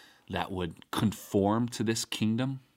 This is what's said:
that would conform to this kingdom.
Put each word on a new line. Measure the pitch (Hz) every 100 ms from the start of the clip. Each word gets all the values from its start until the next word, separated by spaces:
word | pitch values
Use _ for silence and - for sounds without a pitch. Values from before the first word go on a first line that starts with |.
| - _ -
that | 92 87
would | 92 87 85 -
conform | - 107 - - 104 98 113 120
to | -
this | 110 110 -
kingdom. | - 107 113 131 135 _